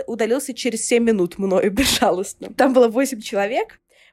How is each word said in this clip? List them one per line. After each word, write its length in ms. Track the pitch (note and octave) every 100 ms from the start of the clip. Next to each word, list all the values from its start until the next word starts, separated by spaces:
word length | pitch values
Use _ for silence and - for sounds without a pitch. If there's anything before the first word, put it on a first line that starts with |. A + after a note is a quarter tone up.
| -
удалился 460 | A3+ A3+ C4 -
через 320 | A#3 B3+ A3+ -
семь 180 | A#3+
минут 340 | A#3 G#3+ F3 -
мною 340 | G3 F#3 G#3
<laughs> 0 |
безжалостно. 840 | G3 C4 - G#3 F3 G3+ - -
Там 200 | - C4
было 140 | B3+ A#3
восемь 340 | G#3+ C4+ A3
человек, 580 | - G3+ G3+ C#4+ A4 - _ _ _